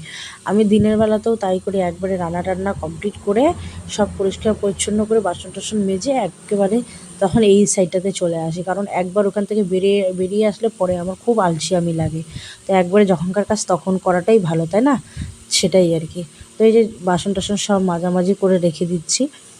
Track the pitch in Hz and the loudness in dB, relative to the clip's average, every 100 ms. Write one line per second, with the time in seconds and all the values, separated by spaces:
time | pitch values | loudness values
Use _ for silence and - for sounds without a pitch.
0 | - - - - - 202 214 214 214 214 | -6 -16 -16 -12 -2 0 4 4 4 2
1 | 214 214 226 226 190 185 190 190 180 170 | 2 0 0 -2 0 -2 -2 -2 -2 -2
2 | 190 190 170 175 185 185 196 196 160 160 | -4 -4 -4 -4 -4 -4 -4 -6 -8 -8
3 | 208 - - 202 302 349 - - - - | -8 -6 -2 2 2 0 -6 -14 -8 -2
4 | 202 - 190 185 220 208 202 - - 208 | -2 0 -2 0 -2 0 0 -2 -2 -2
5 | 214 226 190 175 185 190 - 214 196 190 | 0 0 0 -4 -8 -12 -6 -2 0 -2
6 | 247 262 190 - - 202 190 233 240 - | -2 -2 -2 -6 -4 0 2 0 -2 -10
7 | - - 196 226 208 202 202 - 175 185 | -20 -4 0 4 6 6 6 2 0 0
8 | 190 180 175 165 160 165 175 185 202 170 | -4 -2 -2 -2 -4 -4 -4 -4 -4 -4
9 | 185 196 202 208 202 214 185 185 196 202 | -2 0 0 0 -2 0 0 0 2 2
10 | 185 185 185 208 214 - 226 - 180 180 | 0 -2 -2 0 0 0 -4 -2 -2 -2
11 | 175 185 - 226 185 160 160 180 170 160 | -4 -4 0 2 2 0 0 0 0 0
12 | 165 160 165 - - - - 190 180 202 | -2 -4 -8 -12 -16 -12 0 2 2 2
13 | 202 170 180 190 196 208 - 180 190 190 | 2 2 0 -2 -2 -2 0 -2 0 -2
14 | 190 180 175 226 165 170 165 196 269 226 | 0 0 4 2 2 -2 0 2 2 2
15 | - - - - - - 185 190 175 165 | -2 -12 -12 -14 -6 -2 2 4 4 2
16 | 160 180 165 - - - 220 220 220 - | -4 -10 -12 -14 -12 2 4 6 4 0
17 | 180 175 202 196 185 202 - 196 190 170 | -2 0 0 -4 -2 -2 0 0 0 0
18 | 180 180 180 196 190 185 175 - 170 175 | 0 0 0 2 2 2 2 -2 -4 -4
19 | - - 277 - - | -4 -2 -2 -6 -20